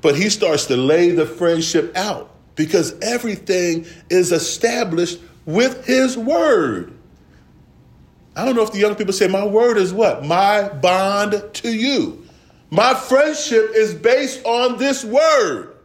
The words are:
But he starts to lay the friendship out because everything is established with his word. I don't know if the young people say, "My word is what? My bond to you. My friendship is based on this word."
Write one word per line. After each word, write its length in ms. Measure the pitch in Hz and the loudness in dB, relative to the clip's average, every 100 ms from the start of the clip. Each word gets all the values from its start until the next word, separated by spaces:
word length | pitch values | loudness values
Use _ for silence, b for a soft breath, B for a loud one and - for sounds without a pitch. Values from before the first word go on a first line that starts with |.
But 140 | 160 139 | 0 0
he 140 | 208 | -2
starts 380 | 202 190 151 - | 0 0 0 0
to 100 | 127 | -2
lay 320 | 131 160 175 | 2 2 2
the 160 | 170 160 | 2 -2
friendship 720 | - 175 165 160 165 - - | -2 -2 0 0 -2 -2 -4
out 320 | 208 156 - _ _ - | -6 -6 -12 _ _ -6
because 380 | 156 185 143 - | -2 0 -2 -6
everything 840 | 208 240 240 190 - 185 175 165 165 B B | -6 -4 -6 -8 -4 -2 0 -4 -6 B B
is 220 | 180 175 | 0 2
established 880 | 165 - - 233 240 208 165 170 - B B - | 0 -2 -2 -2 -2 -2 -2 -2 -6 B B -4
with 400 | 170 254 247 - | 0 0 0 0
his 320 | 262 262 240 | 2 2 0
word. 760 | 226 330 320 220 143 98 - - - _ b b b _ _ _ _ _ - _ _ - | 0 2 4 2 2 -4 -10 -18 -20 _ b b b _ _ _ _ _ -20 _ _ -6
I 100 | 233 | -2
don't 100 | 240 | 0
know 60 | |
if 100 | 214 | 0
the 60 | 202 | 2
young 160 | 208 208 | 0 0
people 180 | 202 | -4
say, 140 | 185 190 | 0 2
"My 180 | 190 208 | 2 2
word 320 | 208 240 214 | 2 4 2
is 140 | 180 | 0
what? 320 | 190 208 - | 2 0 0
My 460 | 143 170 196 208 196 | -2 2 2 2 -2
bond 760 | 143 180 185 190 202 208 202 202 | 0 0 2 0 0 -2 -4 -6
to 160 | - 240 220 | -10 -6 -4
you. 480 | 247 269 139 - b b b b b | -2 -2 -4 -6 b b b b b
My 240 | 160 233 | 2 2
friendship 760 | 254 - 262 302 302 - 226 214 220 | 2 0 2 2 0 0 0 2 2
is 180 | 220 165 | 0 0
based 500 | 220 262 277 - 220 | 2 2 0 -6 -4
on 320 | 233 247 233 | 0 0 0
this 260 | 269 269 | -2 -2
word." 680 | 220 254 320 302 190 - - - | 0 2 4 4 2 -4 -10 -20